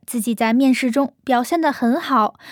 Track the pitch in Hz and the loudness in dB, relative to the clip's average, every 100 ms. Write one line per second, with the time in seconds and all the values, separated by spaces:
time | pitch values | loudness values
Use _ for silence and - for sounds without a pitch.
0 | - 240 226 214 226 233 269 247 254 254 | -8 -6 -4 -2 0 2 2 2 0 0
1 | 277 _ - 247 240 339 311 262 233 294 | -2 _ -2 0 0 0 0 0 0 0
2 | - 254 208 - - | 0 0 0 -4 -20